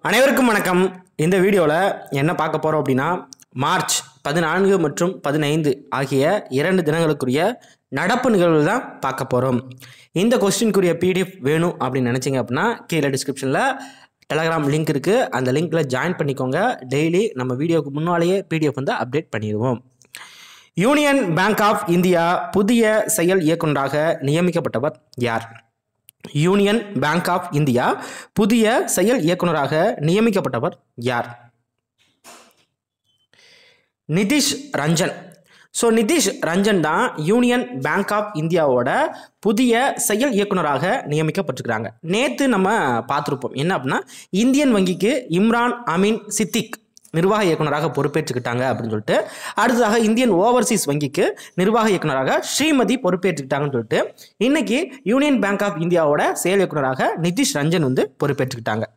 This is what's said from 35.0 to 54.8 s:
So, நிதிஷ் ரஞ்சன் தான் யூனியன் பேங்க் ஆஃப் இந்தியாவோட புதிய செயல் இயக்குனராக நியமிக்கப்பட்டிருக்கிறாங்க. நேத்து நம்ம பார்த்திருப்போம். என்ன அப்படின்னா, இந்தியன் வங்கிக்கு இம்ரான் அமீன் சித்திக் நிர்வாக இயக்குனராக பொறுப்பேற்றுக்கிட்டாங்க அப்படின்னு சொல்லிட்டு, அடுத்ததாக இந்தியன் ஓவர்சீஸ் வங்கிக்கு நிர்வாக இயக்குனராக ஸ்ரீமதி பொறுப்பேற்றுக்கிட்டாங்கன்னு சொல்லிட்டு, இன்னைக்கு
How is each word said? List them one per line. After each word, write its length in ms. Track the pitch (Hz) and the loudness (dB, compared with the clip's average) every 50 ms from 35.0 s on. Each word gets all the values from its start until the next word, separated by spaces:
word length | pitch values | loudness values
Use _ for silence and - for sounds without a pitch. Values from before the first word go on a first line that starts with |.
| 185 - - - - - - _ _ _ _ _ _ _ | 0 -2 -4 -10 -16 -20 -20 _ _ _ _ _ _ _
So, 200 | - - 233 233 | -4 0 2 4
நிதிஷ் 400 | 226 226 220 208 330 320 220 196 - - | 4 4 2 2 2 2 2 0 -2 -2
ரஞ்சன் 380 | - 156 165 190 202 226 208 180 | -4 0 0 2 2 2 2 2
தான் 340 | 156 156 160 190 247 240 - | 2 2 0 0 0 -2 -2
யூனியன் 640 | - 151 160 214 247 247 240 240 247 - - - 135 | -4 0 2 2 4 4 2 2 0 -2 -4 -8 -6
பேங்க் 340 | 135 151 160 190 196 - 208 | -4 -2 0 -2 -2 0 -2
ஆஃப் 220 | 214 214 208 - | -2 -2 -4 -6
இந்தியாவோட 720 | 156 151 165 175 170 156 143 135 123 120 135 175 240 302 330 - - - - _ _ | -6 -2 0 2 2 4 4 2 2 2 0 0 0 0 -2 -4 -12 -20 -20 _ _
புதிய 540 | - 202 220 208 262 247 - 233 269 269 254 | -2 0 2 2 2 2 4 2 2 0 -2
செயல் 360 | - - - 202 208 262 294 | -2 -2 -2 0 0 0 0
இயக்குனராக 720 | 220 196 208 202 185 185 160 147 143 127 165 185 240 277 - | 2 0 0 0 0 0 0 0 0 0 0 0 -2 -2 -2
நியமிக்கப்பட்டிருக்கிறாங்க. 800 | - 147 156 156 156 151 196 180 143 127 117 120 117 113 110 113 - - _ | -4 -2 0 0 0 -2 -2 -4 -4 -6 -6 -4 -4 -4 -4 -4 -8 -10 _
நேத்து 460 | - 160 180 220 262 294 247 247 277 | -6 -2 -2 0 0 -2 0 0 0
நம்ம 240 | 262 240 190 190 190 226 220 165 135 120 113 | 2 2 2 2 2 2 0 0 0 0 -2
பார்த்திருப்போம். 540 | 117 - 139 143 151 160 147 127 123 107 - | -2 -2 -4 -2 -2 -4 -6 -4 -6 -8 -6
என்ன 240 | 127 147 175 190 | -4 -2 -2 -2
அப்படின்னா, 220 | 151 127 131 180 269 - - - - - _ | -2 -2 -2 -4 -4 -6 -8 -20 -20 -12 _
இந்தியன் 460 | - 190 240 262 262 285 302 269 226 | -2 0 2 2 4 4 4 4 4
வங்கிக்கு 460 | 202 185 180 180 143 175 220 294 269 - - | 2 2 0 0 0 0 0 0 -2 -4 -2
இம்ரான் 460 | 160 180 208 226 233 240 240 247 240 - - | 0 2 2 2 2 2 0 -2 -2 -4 -6
அமீன் 420 | - 160 175 196 208 226 208 - | -4 0 2 2 2 0 -2 -4
சித்திக் 520 | - - - 220 - - 233 - - - - _ _ _ _ _ - | -8 -4 -4 -4 -2 -2 -4 -4 -6 -12 -18 _ _ _ _ _ -6
நிர்வாக 320 | - 160 170 190 214 214 214 | -2 0 2 2 2 2 2
இயக்குனராக 440 | 175 156 151 156 147 139 156 156 | 0 2 0 0 -2 0 0 -2
பொறுப்பேற்றுக்கிட்டாங்க 720 | 160 - 143 139 143 - 160 151 - 123 127 120 123 120 123 127 | -2 -2 -2 -2 0 -2 -2 -4 -2 -6 -4 -4 -4 -2 -2 0
அப்படின்னு 240 | 131 113 - 117 | -2 -2 -2 -4
சொல்லிட்டு, 400 | 113 107 107 104 - 196 302 415 - - - - - - | -4 -6 -4 -2 0 0 0 0 -4 -12 -14 -14 -8 -2
அடுத்ததாக 440 | - 214 240 233 233 240 208 214 240 | 0 0 2 2 2 2 2 2 2
இந்தியன் 320 | 226 208 226 233 262 240 | 2 2 2 2 2 2
ஓவர்சீஸ் 540 | 185 170 196 240 247 247 220 - 233 185 - | 2 4 4 4 4 2 2 2 0 0 0
வங்கிக்கு 440 | 143 143 147 147 135 143 170 226 381 - - - - _ | -2 -2 -2 -2 -2 -2 0 0 -2 -2 -6 -16 -10 _
நிர்வாக 360 | - 185 202 220 240 214 220 | 0 0 2 2 2 2 2
இயக்குனராக 500 | 190 160 - 156 135 135 131 139 254 320 | 0 0 0 -2 -2 0 0 0 0 -2
ஸ்ரீமதி 560 | - - - - 277 320 302 262 226 190 247 - - | -2 -4 -2 0 0 2 2 2 2 2 0 0 0
பொறுப்பேற்றுக்கிட்டாங்கன்னு 680 | 180 180 175 - 190 165 143 135 131 147 139 147 143 | -2 -2 0 0 -2 -2 -2 -4 -4 -2 -2 -2 -2
சொல்லிட்டு, 440 | 127 120 110 - 147 214 302 - - - - - _ | -2 -4 -2 -2 -2 -2 -2 -4 -8 -18 -20 -20 _
இன்னைக்கு 600 | _ 202 254 285 320 233 185 226 285 | _ 0 2 2 0 0 0 -2 -2